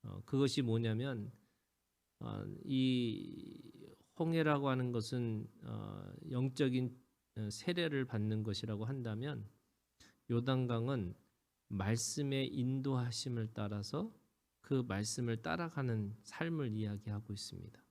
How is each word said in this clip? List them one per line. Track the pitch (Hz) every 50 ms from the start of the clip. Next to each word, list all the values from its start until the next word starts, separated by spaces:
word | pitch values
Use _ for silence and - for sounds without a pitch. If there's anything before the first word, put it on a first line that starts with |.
어, | - - 95 98 107
그것이 | - - 135 139 135 131 - 131
뭐냐면, | 117 113 113 117 113 107 110 127 139 131 113 104 120 - - _ _ _ _ _ _ _ _ _ _ _ _ _ _ _ _
어, | - 117 104 - - 50 - - -
이 | - 135 131 131 131 127 123 123 117 107 - - - - - - - - - - - - - - - - - _ _ _ -
홍해라고 | 165 165 165 165 160 151 147 143 139 139
하는 | 131 131 127 123
것은, | 120 117 110 113 - 123 120 113 110 107 107 - - -
어, | - - 113 107 104 101 101 98 50 50 50 - - 156
영적인, | 139 123 131 135 127 - 147 131 127 127 127 127 123 - _ _ _ _ _ _ _ -
어, | 107 104
세례를 | 104 - - - 175 175 170 160 147 135 131
받는 | 127 - 110 104 107 107 110
것이라고 | 107 107 101 95 - 110 107 104 110
한다면 | 113 139 135 120 117 107 107 123 151 151 113 104 101 - _ _ _ _ _ _ _ _ _ - - _ _ _ _
요단강은 | 120 120 120 127 131 127 127 120 120 113 117 127 139 123 98 90 - - _ _ _ _ _ _ _ _ _ _
말씀의 | 104 98 95 101 113 117 - - - - 143 139 135 135 135 127 -
인도하심을 | 131 123 127 131 135 131 139 135 127 120 120 117 - - 131 123 117 110 107 110
따라서 | - 107 104 104 104 101 - - 143 190 226 214 - _ _ _ _ _ _ _ _
그 | _ - 143 131 123 127
말씀을 | 185 196 208 - - - 120 117 113 113
따라가는 | 117 - 165 175 170 165 165 143 135 127 117 110 104 101 107 -
삶을 | - - - - 165 165 170 156 143 120
이야기하고 | 107 107 110 104 104 101 104 - 104 104 107 - 104
있습니다. | 101 - - - - - 113 - - _ _